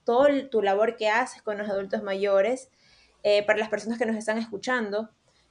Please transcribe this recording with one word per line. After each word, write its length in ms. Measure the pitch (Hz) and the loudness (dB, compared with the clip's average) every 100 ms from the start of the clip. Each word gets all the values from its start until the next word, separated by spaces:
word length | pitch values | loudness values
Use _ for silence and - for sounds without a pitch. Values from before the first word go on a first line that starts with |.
todo 220 | - 240 285 | 0 4 4
el, 240 | 277 269 | 4 0
tu 120 | 220 | 0
labor 340 | 202 196 226 226 | 2 2 2 0
que 120 | 214 | 0
haces 340 | 220 254 - | 0 -2 -6
con 160 | - 208 | -8 -6
los 100 | 208 | -4
adultos 340 | 196 196 226 | -4 -4 -6
mayores. 680 | 208 196 202 196 196 262 - _ _ _ _ _ | -4 -2 2 4 4 0 -8 _ _ _ _ _
Eh, 200 | 208 208 208 | 2 2 2
para 120 | 208 | 0
las 80 | 214 | 0
personas 280 | 208 202 233 | -4 -4 -4
que 60 | |
nos 120 | 226 220 | -2 -2
están 200 | 220 220 | -2 -4
escuchando, 760 | 226 196 247 254 208 202 226 _ _ _ _ | -4 -8 -4 -4 -2 -6 -6 _ _ _ _